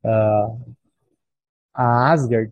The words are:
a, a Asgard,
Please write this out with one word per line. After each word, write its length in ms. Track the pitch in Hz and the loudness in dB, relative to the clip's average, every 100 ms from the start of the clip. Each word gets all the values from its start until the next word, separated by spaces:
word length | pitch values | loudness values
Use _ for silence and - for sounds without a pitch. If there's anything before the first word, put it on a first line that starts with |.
a, 520 | 113 110 107 107 104 113 123 123 _ _ _ _ _ _ _ _ _ | 0 0 2 0 -2 -10 -18 -20 _ _ _ _ _ _ _ _ _
a 380 | - 123 120 127 | -2 0 2 2
Asgard, 400 | 160 123 117 110 | 2 0 -2 -4